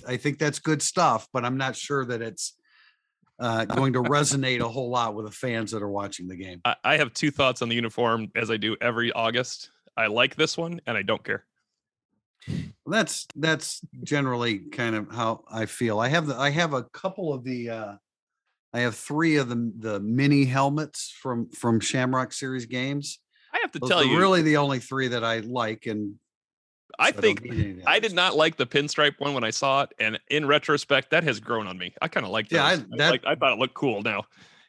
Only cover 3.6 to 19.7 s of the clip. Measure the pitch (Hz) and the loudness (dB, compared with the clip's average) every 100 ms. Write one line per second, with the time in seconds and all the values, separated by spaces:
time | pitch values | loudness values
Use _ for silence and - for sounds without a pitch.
3.6 | 113 - 135 127 120 147 147 139 131 123 | 0 2 2 2 2 2 2 2 0 0
4.6 | 117 117 123 123 117 104 107 - 131 113 | -2 -4 -2 0 0 -2 -10 -6 -4 -4
5.6 | 107 110 101 101 101 - 90 90 95 90 | -4 -4 -4 -4 -6 -8 -12 -12 -12 -4
6.6 | 123 - - 156 139 - 151 - 135 120 | -2 0 2 2 2 0 -2 2 0 0
7.6 | 120 117 117 - 120 113 107 113 113 113 | 0 0 -2 0 2 2 -2 -4 -2 0
8.6 | 107 107 120 117 117 113 113 120 127 - | -2 0 0 0 -2 0 0 0 -2 -8
9.6 | - _ _ - 113 110 131 - 151 - | -14 _ _ -2 0 2 2 2 -2 -2
10.6 | 170 170 - 110 101 110 - 104 - _ | -6 -6 -4 -4 0 -2 -2 -8 -8 _
11.6 | _ _ _ _ _ _ _ _ - 92 | _ _ _ _ _ _ _ _ -8 -6
12.6 | - - - 208 156 - - - 160 156 | -8 -12 -2 0 0 -4 -10 -2 0 0
13.6 | - - - 127 120 143 135 123 120 101 | -2 -10 -14 -14 -2 0 0 0 0 -2
14.6 | 85 - 117 110 104 110 113 110 - 110 | -6 -4 -2 -2 -4 -4 -2 -2 -6 -6
15.6 | 110 - 120 104 120 160 151 120 139 147 | -6 -2 0 2 2 2 0 0 0 2
16.6 | 170 139 117 - 190 190 175 131 123 123 | 0 -2 -6 -8 -8 -4 -4 -4 -6 -6
17.6 | 117 113 107 101 _ _ _ _ _ _ | -6 -8 -10 -14 _ _ _ _ _ _
18.6 | _ 120 120 - - 147 165 151 127 120 | _ -2 0 -2 -4 0 4 4 2 0
19.6 | 117 | -2